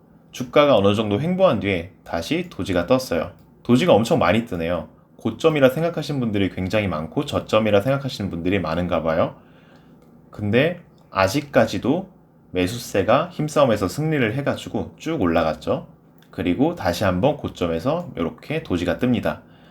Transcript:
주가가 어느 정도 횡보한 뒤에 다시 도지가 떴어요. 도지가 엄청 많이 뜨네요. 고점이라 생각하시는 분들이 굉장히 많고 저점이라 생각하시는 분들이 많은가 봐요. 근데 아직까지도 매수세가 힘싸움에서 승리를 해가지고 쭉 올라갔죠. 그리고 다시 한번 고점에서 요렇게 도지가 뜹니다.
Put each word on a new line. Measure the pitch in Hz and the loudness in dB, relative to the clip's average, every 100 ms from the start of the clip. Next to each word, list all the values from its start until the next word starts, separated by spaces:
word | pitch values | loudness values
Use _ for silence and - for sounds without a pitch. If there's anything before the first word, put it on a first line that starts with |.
| _ - _ | _ -20 _
주가가 | - 123 151 147 117 | -12 0 4 6 6
어느 | 98 104 | 4 2
정도 | 107 101 | 0 -2
횡보한 | 160 185 185 110 | 0 2 2 2
뒤에 | 98 90 90 - | 0 -4 -6 -16
다시 | - 85 - 160 180 | -8 -6 -4 -4 -4
도지가 | - 92 87 85 | -8 -2 0 2
떴어요. | 131 - 85 - - - - | 0 0 -4 -4 -10 -20 -8
도지가 | - 120 175 | 2 4 6
엄청 | 107 117 151 | 4 4 2
많이 | 85 107 117 | 2 2 -2
뜨네요. | 87 82 87 80 - _ - | -4 -4 -4 -6 -16 _ -10
고점이라 | 113 107 160 151 131 | -8 -2 0 4 2
생각하시는 | 143 170 165 151 143 | 2 -2 -4 -6 -4
분들이 | 117 101 95 | -2 0 0
굉장히 | - 92 107 101 | -2 -2 0 0
많고 | 78 80 - 147 | -2 -4 -6 -4
저점이라 | 98 - 110 110 101 | -4 0 2 4 4
생각하시는 | 127 139 135 - 98 | 2 0 -4 -6 -6
분들이 | 82 87 98 | -4 0 0
많은가 | 80 82 87 85 | 0 -2 0 -2
봐요. | 80 80 127 - - - - - - - - - - | 0 0 0 -4 -20 -20 -20 -20 -20 -20 -20 -20 -20
근데 | - 104 117 156 180 - - _ | -6 0 2 2 -2 -12 -20 _
아직까지도 | 95 95 139 143 139 - 101 - 165 190 - _ _ _ | 0 0 0 0 2 2 2 0 -2 -4 -16 _ _ _
매수세가 | 92 92 - - 104 92 127 175 | -2 -2 -2 -4 0 4 2 2
힘싸움에서 | - 151 151 135 104 95 | -4 -2 2 4 4 0
승리를 | - 156 151 113 | -2 -2 0 0
해가지고 | 127 139 - - 113 82 - | 0 -4 -6 -6 -6 -6 -10
쭉 | 156 160 | -6 0
올라갔죠. | 90 82 80 - - 135 - - _ _ _ | 2 2 0 -2 -4 -4 -6 -20 _ _ _
그리고 | - 87 90 151 | -6 -2 0 0
다시 | 175 90 85 | 0 -4 0
한번 | 101 90 127 151 | 0 2 0 0
고점에서 | 95 - 87 82 110 165 143 - | -6 -4 -4 -2 -2 -4 -6 -6
요렇게 | 80 - - 156 | -6 -6 -8 -8
도지가 | - 87 95 82 | -4 -2 -2 0
뜹니다. | 127 113 90 73 - - - | 0 0 -2 -4 -10 -20 -20